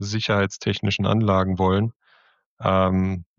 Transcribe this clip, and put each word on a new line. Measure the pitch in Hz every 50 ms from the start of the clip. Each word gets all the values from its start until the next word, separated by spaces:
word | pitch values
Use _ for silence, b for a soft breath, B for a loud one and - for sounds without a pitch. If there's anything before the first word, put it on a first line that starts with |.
sicherheitstechnischen | 101 101 107 110 - - 107 101 98 95 - - - 101 98 - - 101 98 - 101
Anlagen | 95 101 110 113 104 95 95 92 95 92 90
wollen, | 98 92 95 98 107 117 - b b b b b b b b b b b _ _
ähm, | - 98 95 95 95 92 92 95 95 95 95 90 87 - _